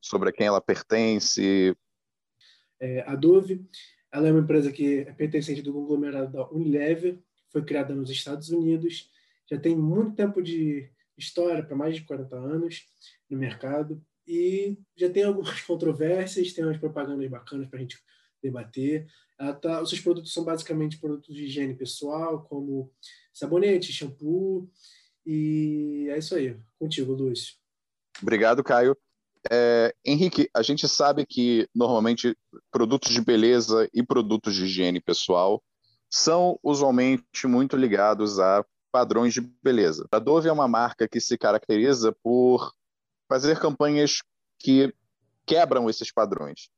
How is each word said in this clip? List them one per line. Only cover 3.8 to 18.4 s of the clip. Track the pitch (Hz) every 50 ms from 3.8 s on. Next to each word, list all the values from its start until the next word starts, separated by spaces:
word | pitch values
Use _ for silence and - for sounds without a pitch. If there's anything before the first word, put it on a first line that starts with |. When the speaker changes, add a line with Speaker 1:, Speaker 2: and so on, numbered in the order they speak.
| - - _ _ _ _ -
Speaker 2:
ela | 143 151 156
é |
uma | 156 160
empresa | 151 151 151 156 143 143
que | 139 - 147 143 143 139
é | 139 - -
pertencente | - 151 151 156 151 147 156 143 139 143
do | 143 139
conglomerado | 143 143 143 151 143 147 143 139 139 135 135
da | 135 135 131 -
Unilever, | 156 156 165 156 143 147 143 151 165 165 175 180 180 - _ _ _ _ _ _
foi | _ 147 139
criada | - 147 147 135 123 139
nos | 139 135 127
Estados | 131 131 - 139 143 151 156 160
Unidos, | 165 170 165 160 165 160 160 170 170 - - _ _ _ _ _ _ _ _ _
já | 151 139
tem | - 165 170
muito | 160 156 156 170 202 226 214 -
tempo | - 208 202 202 190
de | 175 165 170 165 156 156 147 143 131 - _ _ _ _ _
história, | _ - - - - 175 175 170 156 151
para | - 143
mais | 135 147 160 160
de | 160 156
quarenta | _ 147 131 135 131 127
anos | 127 127 139 151 160 170 165 165 - - _ _ _ _ - _ _ _ _
no | 139
mercado, | 135 135 127 110 113 - 131 139 147 151 151 156 156 - _ _ _ _
e | - 170 170 175 180 190 196 196 202 202 - - _ _
já | _ 180 180
tem | 180 196 202
algumas | 202 196 196 180 160 - - -
<laughs> |
controvérsias, | - 175 165 170 160 147 - 156 160 175 185 185 185 - 190 180 180 -
tem | - 160
umas | 160 156 156
propagandas | 156 156 - 151 143 135 143 139 135 131
bacanas | 127 120 - - 143 139 135
pra | 131 - 127
gente | 131 123 - - _ _ _ _ _ _ _ _